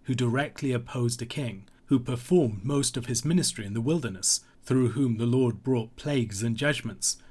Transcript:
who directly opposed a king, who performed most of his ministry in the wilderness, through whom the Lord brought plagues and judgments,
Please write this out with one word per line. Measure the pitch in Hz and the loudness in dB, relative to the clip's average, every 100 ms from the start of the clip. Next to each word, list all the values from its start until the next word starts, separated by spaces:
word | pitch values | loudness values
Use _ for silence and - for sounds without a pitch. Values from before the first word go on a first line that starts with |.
who | - | -4
directly | 127 120 123 147 - 139 | 0 0 0 -2 -4 -2
opposed | 123 120 131 120 120 | -2 -2 -2 -2 -2
a | 117 | -6
king, | - 123 98 - _ - | -6 -6 -6 -14 _ 2
who | 135 | 2
performed | 123 123 - 180 131 107 | 2 -6 2 4 4 0
most | 123 143 139 - | -2 0 0 -2
of | 117 | -4
his | 120 | -2
ministry | 147 175 - - | 2 2 2 -2
in | 101 | -6
the | 107 | -2
wilderness, | 117 165 120 92 - - - - | 0 0 -2 -2 0 -2 -4 -12
through | - 135 123 | 0 2 4
whom | 110 135 110 | 2 0 2
the | 120 | 2
Lord | 127 123 110 | 4 2 0
brought | - 127 113 - | 0 0 0 -6
plagues | 151 143 107 98 | -2 0 0 -2
and | 117 113 | -2 0
judgments, | 143 147 117 95 - - - | 0 0 -4 -4 -4 -4 -10